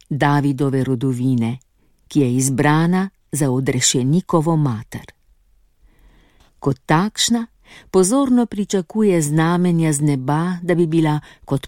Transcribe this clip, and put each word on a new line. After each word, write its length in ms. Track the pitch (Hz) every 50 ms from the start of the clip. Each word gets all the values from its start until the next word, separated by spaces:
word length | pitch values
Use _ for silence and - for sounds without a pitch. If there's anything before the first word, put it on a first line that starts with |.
| - -
Davidove 760 | 156 127 151 143 143 147 139 143 139 131 147 139 131 135 127
rodovine, 720 | 131 131 117 135 135 127 120 123 135 127 120 113 113 123 131 - _ _ _ _ _ _ _ _ -
ki 120 | - 151
je 140 | 135 123 123
izbrana 720 | 131 131 135 131 117 151 147 151 160 165 170 185 185 190 196 - _ _ _
za 180 | - 135 147 135
odrešenikovo 1040 | 123 131 135 131 131 131 - - - 135 123 131 156 185 - - - 165 151 170 165
mater. 560 | 156 147 135 113 107 - - - 113 - - - _ _ _ _ _ _ _ _ _ _ _ _ _ _ _ _ _ _ _ _ _ _ _ _ _ _ _ _ _
Kot 160 | - 139 131 - _
takšna 600 | - 156 160 196 214 - - - - 233 233 233 - _ _ _ - - - - -
pozorno 560 | - 190 185 185 247 277 277 254 247 240 240
pričakuje 760 | - - 202 196 - - 190 175 - - 220 220 202 180 170
znamenja 720 | 147 147 151 160 160 165 175 175 180 180 170 165 160 156
z 80 | 147 143
neba, 580 | 151 147 143 131 127 139 147 156 170 180 185 170
da 120 | 175 170 175
bi 120 | 165 175
bila 340 | 156 160 165 160 151 151 151 - - - _ -
kot 220 | - 139 135 -